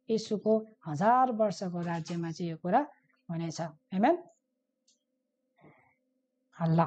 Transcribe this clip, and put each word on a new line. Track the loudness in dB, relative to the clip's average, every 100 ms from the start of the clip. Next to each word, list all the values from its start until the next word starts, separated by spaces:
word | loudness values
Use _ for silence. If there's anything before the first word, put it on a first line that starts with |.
| -4
यीशुको | -4 -2 -2 2 2 0 _ -8
हजार | 0 4 4 4
वर्षको | 2 0 0 -6 -6
राज्यमा | -4 -6 -6 -6 -6
चाहिँ | -6 -8
यो | -6
कुरा | 0 0 0 -8 _ _ -10
हुनेछ। | -8 -6 -8
आमेन। | -10 -12 _ 2 2 2 -4 _ _ _ _ _ _ _ _ _ _ _ _ _ -20 _ _ _ _ _ _ _ _ -6
ल, | 2 2